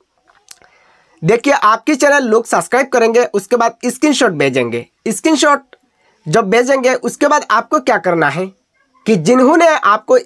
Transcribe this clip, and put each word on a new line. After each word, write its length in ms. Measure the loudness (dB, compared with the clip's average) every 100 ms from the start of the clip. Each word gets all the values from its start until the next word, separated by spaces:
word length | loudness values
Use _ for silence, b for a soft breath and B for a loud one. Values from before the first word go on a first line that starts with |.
| _ _ _ _ -20 -20 b b b b b b
देखिए 320 | -2 0 0
आपकी 420 | 0 0 0 -2 0
चैनल 280 | 2 2
लोग 220 | 0 -2 0
सब्सक्राइब 420 | -4 -2 -2 0
करेंगे, 360 | 0 2 2
उसके 320 | 0 -4 -4 -2
बाद 200 | -2 -4 -8
स्क्रीनशॉट 460 | -2 0 0 0
भेजेंगे। 520 | 0 -2 -2 -4 -6 -10 _ -8
स्क्रीनशॉट 680 | -4 -2 0 2 0 -4 -20 _ _ _ _ -4
जब 240 | -2 0
भेजेंगे 440 | 0 2 0 0 -2
उसके 320 | -4 -2 0
बाद 180 | 0 0
आपको 280 | -2 -2 -4
क्या 160 | -2 -2
करना 300 | 0 0 -2
है 160 | -4 -10 -14 _ _ _ _ -2
कि 100 | 0
जिन्होंने 500 | 2 2 4 4 2
आपको 500 | 2 0 0 0 0